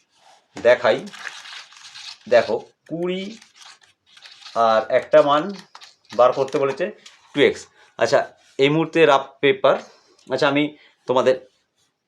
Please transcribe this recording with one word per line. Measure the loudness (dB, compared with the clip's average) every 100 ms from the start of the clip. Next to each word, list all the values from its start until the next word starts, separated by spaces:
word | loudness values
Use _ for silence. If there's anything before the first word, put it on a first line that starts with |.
| _ _ _ _ _ -2
দেখাই। | 2 2 2 -2 -6 -16 -18 -18 -18 -20 -20 -20 -20 -20 -20 -20 0
দেখো | 0 2 -4 -8 _ -14
কুড়ি | -8 -6 -8 -10 -18 -20 _ -20 -20 _ _ _ -20 -20 -20 -8 0 2
আর | 2 0 -2
একটা | 2 2 4
মান | 0 -2 -10 -18 -20 -20 _ _ 2
বার | 2 2
করতে | -4 -2
বলেছে | -4 -4 -8 -10 -20 _ _
টু | 0 0
এক্স। | 0 -10 _ _ -4
আচ্ছা, | 0 0 -2 _ _ -2
এই | 0
মুহূর্তে | 0 -2 2 4
রাফ | 2 -2 _
পেপার, | 0 2 0 0 -6 _ _ _ -10
আচ্ছা, | -2 0
আমি | 0 -4 -8 _ _ -4
তোমাদের, | 0 0 -2 -6 _ _ _ _ _